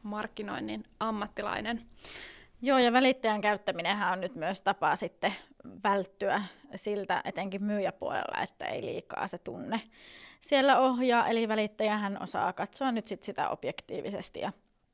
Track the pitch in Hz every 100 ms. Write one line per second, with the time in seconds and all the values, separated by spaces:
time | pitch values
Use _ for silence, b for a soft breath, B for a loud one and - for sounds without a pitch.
0 | 208 208 220 - 208 - 214 220 - -
1 | 220 214 208 - 208 - 214 233 - B
2 | B B B B B B 247 262 240 247
3 | 262 262 226 214 208 202 196 170 170 208
4 | 180 185 170 160 160 190 190 - 151 147
5 | 175 - 190 - B _ - 185 202 202
6 | 185 - 202 175 190 B - 185 208 202
7 | 196 175 151 156 190 196 208 208 185 -
8 | - - - - - - - - - -
9 | - - 196 - - - - 220 - B
10 | B B B B - 277 269 262 262 247
11 | 254 240 - 226 226 220 208 214 214 214
12 | 202 196 - - 180 - 196 - 269 226
13 | - 185 - - - - 127 - - 175
14 | - 202 - - - - _ _ _